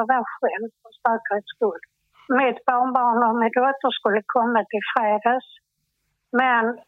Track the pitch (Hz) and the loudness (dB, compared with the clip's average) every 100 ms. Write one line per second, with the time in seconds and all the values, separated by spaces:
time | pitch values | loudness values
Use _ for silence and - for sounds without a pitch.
0 | 226 254 220 - 247 190 226 - - _ | 0 0 -2 -4 -4 -4 -10 -14 -20 _
1 | 240 226 - 202 - - 214 170 - _ | -2 -2 -2 -6 -6 -2 -2 -2 -14 _
2 | _ _ - 254 269 - - 247 254 254 | _ _ -2 2 2 0 -2 0 0 2
3 | 240 226 233 233 226 247 262 269 262 226 | 2 2 2 2 0 2 0 0 -4 -2
4 | 226 208 - 247 233 233 202 208 - 254 | 0 0 0 0 0 0 -2 -6 -4 -2
5 | 214 208 233 254 - - _ _ _ _ | 0 0 0 -2 -4 -20 _ _ _ _
6 | _ _ _ 247 254 240 226 339 | _ _ _ 0 2 2 0 -4